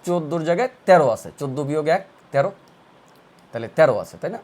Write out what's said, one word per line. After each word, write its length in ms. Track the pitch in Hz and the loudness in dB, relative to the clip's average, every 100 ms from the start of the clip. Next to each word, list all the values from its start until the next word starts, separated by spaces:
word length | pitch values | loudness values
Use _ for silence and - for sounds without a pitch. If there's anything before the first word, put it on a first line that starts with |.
চোদ্দোর 400 | - 175 151 170 | -2 -4 -2 -4
জায়গায় 240 | 156 175 254 - - | -2 -2 -2 -6 4
তেরো 220 | 185 139 | 6 6
আছে, 220 | 110 - - | 0 -6 -10
চোদ্দো 260 | 143 131 | -8 -6
বিয়োগ 240 | 139 151 151 | -4 -2 0
এক, 180 | 175 - _ _ | -2 -2 _ _
তেরো। 200 | 139 175 - _ _ _ _ _ - _ _ _ | -2 -2 -4 _ _ _ _ _ -20 _ _ _
তাহলে 160 | 117 113 | -12 -10
তেরো 300 | - 156 107 | 2 2 2
আছে, 200 | 82 85 | -4 -10
তাই 120 | 151 | -10
না? 80 | 226 | -10